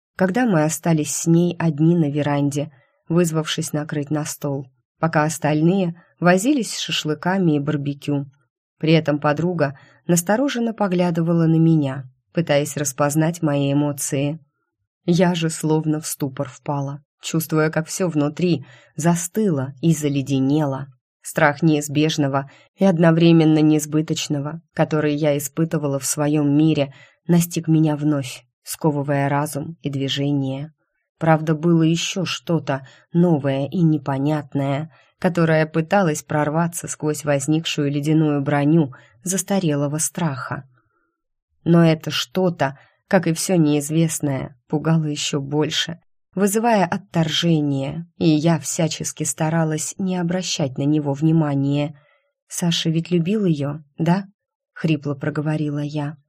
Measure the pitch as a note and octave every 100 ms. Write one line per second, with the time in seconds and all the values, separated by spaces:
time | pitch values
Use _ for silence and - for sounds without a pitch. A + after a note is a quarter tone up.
0 | _ - F#3 G#3 B3 D#3+ D3+ - E3+ D#3+
1 | D3+ - E3+ E3 F3 E3+ E3 C#3+ D#3+ E3+
2 | D3 D3 C#3+ C#3+ C#3+ C#3 C#3+ - _ _
3 | _ E3 F3 D#3 D#3 - D#3+ D3+ D3+ D3
4 | C#3+ D3+ D#3 - D3 C#3 C3+ _ _ _
5 | D#3+ D#3+ D3+ - D3 D3+ E3 G3 F3 E3+
6 | _ _ E3+ F#3 A#3 C#4+ G#3+ - - -
7 | - D3+ F3 G3 F3 D3 C#3+ D3 C#3+ C#3
8 | - C#3+ C#3 _ _ _ _ _ D#3+ D#3+
9 | D#3 D3 D3+ D3 F3 E3+ C#3+ C#3+ - _
10 | - F3 F#3 A3 C#4 A#3+ A#3 A3 G3+ F3+
11 | F3 E3+ E3 E3+ D#3+ D#3+ E3 D#3+ C#3 C3
12 | - _ _ - E3+ C#3+ D3+ - C#3+ -
13 | D3 D#3 D#3 E3+ D#3 C#3+ C#3 C#3+ D3 C#3+
14 | - C#3 C#3+ E3 _ _ _ _ _ _
15 | - F3 F3+ F3 D#3+ - D#3 D#3 D3+ D3+
16 | - - C#3+ C3 C3+ - - C#3+ C#3 C#3+
17 | - _ - E3 - D#3 D#3 D#3 D#3+ -
18 | F3+ D3+ D3 D#3 F3+ C#3+ - - _ -
19 | E3 E3+ - A3 G#3+ C#3 C3 - E3 D3+
20 | D3 C#3 C3 C3+ C3 D3+ D3 C3+ C#3 _
21 | _ _ - - D3+ C#3+ E3 D3+ D3 C#3+
22 | D#3 D#3 C#3 C#3 C#3 - _ _ F#3+ E3
23 | E3+ E3 E3+ E3 D#3 D#3 D3+ D3+ D3+ D#3
24 | D#3+ D#3 - C#3+ D3 E3 - - D3+ D#3
25 | D3+ D3 D3+ C#3+ - - E3 D#3+ D3 C#3
26 | C#3 D3+ D3 D3+ C#3+ C#3+ D#3+ D3 C#3 -
27 | - _ - F3 E3+ E3+ D#3+ D#3+ D#3 D3
28 | D3+ D3 B2 - _ _ - - D#3+ C#3+
29 | C#3 C#3+ C#3 C#3+ D3+ D3 E3 E3 C#3+ C#3
30 | C3+ C3+ C#3+ C#3+ C3+ C3+ D3+ _ _ _
31 | _ _ D#3+ D#3 D#3 D3+ E3+ E3 D#3+ E3+
32 | - G3 E3 - - E3 - C#3 C#3 -
33 | _ E3+ F3 D3+ C#3 C3+ C#3+ F3+ D#3+ D#3
34 | C#3 C3+ C#3+ D3+ C#3 C#3+ C#3 C#3 D#3+ -
35 | _ _ F#3 F3 E3 D#3 D#3 E3 D#3+ G3+
36 | F3 D3+ - D3+ D3 D#3+ E3+ - - -
37 | D3+ D3+ D3+ C#3 C#3+ D#3 E3 - C#3+ C#3+
38 | D3 D#3 D#3 C#3+ C#3 C#3+ C#3+ E3 C#3 -
39 | _ _ F3 F#3+ - G3 E3+ C#3+ C#3+ D#3
40 | - - E3 B2+ - C#3+ - _ _ _
41 | _ _ _ _ _ _ D#3+ E3+ E3 D#3
42 | D#3 - - F#3 F#3 F3 C3+ C#3 _ _
43 | _ F#3+ E3+ D#3+ - F3+ D3+ D3 C#3+ D#3+
44 | E3 - D3 C3+ C#3+ - _ D3+ D3 D#3+
45 | D3+ D3 - D3 C#3 D3 D3+ - - E3+
46 | _ _ _ F3+ G3+ A3 A#3 G#3+ E3+ G3+
47 | - E3+ D#3 - E3+ D#3+ D3 C#3 C3+ D#3+
48 | E3+ _ F3 D3+ E3 D#3 - - D#3 -
49 | D3+ - D3+ - D#3 E3 D#3 D#3 - -
50 | F#3+ F3+ E3+ F#3 F3 - C#3 C3 C#3 D3+
51 | C#3+ C#3 D#3+ E3 D3+ C#3 C#3 C#3+ D3 -
52 | _ _ _ _ _ - F3 E3 E3 D#3+
53 | E3 F3 E3 G#3+ F#3+ D3 C#3 D3+ - -
54 | E3 F#3+ G3 _ _ _ _ - E3 D3+
55 | D3 C#3+ D3+ D3+ D3+ D#3 D3+ D3 D3 D3+
56 | C#3+ D#3